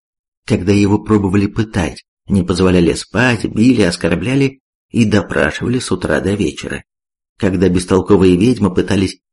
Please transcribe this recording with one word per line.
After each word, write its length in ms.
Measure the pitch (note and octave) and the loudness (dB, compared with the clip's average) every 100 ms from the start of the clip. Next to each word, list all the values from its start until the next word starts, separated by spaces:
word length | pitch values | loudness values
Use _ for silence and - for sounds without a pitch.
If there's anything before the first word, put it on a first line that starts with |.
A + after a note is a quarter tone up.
| _ _ _ _ | _ _ _ _
когда 280 | - G#2 F2+ | -4 -2 2
его 260 | G2+ G2+ G#2 | 2 2 0
пробовали 480 | - G#2+ F#2+ G2+ G2+ | 2 0 2 0 0
пытать, 580 | - G#2+ G#2 D#2 - - _ - | -2 -4 -4 -4 -8 -20 _ -4
не 160 | G2 | -2
позволяли 500 | F2+ F2+ F#2 F2+ F2 | 0 0 2 4 2
спать, 540 | - - F#2+ B2 A2+ - | 0 -6 -2 0 -2 -4
били, 340 | A2 A#2+ A#2 | 0 2 2
оскорбляли 800 | F2+ F2 E2+ F2 G2+ C#3 C3+ - _ _ _ | 0 0 -2 -2 -2 -2 -2 -4 _ _ _
и 160 | G#2+ A2 | -2 2
допрашивали 720 | G2 - - D2 - - B2 | 0 0 -2 -2 -2 -4 -4
с 120 | - | -4
утра 300 | - - D2 | -4 -2 -2
до 140 | F#3 | -2
вечера. 500 | G#3 - - - C#2+ - _ _ _ _ _ | -2 -4 -4 -12 -12 -14 _ _ _ _ _
Когда 320 | G2+ F#2 F#2 | -2 0 2
бестолковые 640 | F2+ - F#2+ - G2+ F#2 F2+ | 0 0 0 2 4 4 4
ведьмы 380 | A2+ A2+ G2+ | 2 2 0
пытались 440 | F2 E2+ G2 F#2 - _ | 0 -2 -2 -2 -6 _